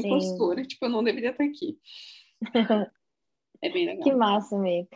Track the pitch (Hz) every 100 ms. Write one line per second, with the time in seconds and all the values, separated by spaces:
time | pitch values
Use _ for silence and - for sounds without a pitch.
0 | 202 190 185 180 190 180 262 - 247 226
1 | 233 247 240 254 294 294 320 - - -
2 | - - _ _ 226 233 220 214 196 -
3 | _ _ _ _ _ _ - 359 - 381
4 | 285 262 214 202 208 202 185 175 180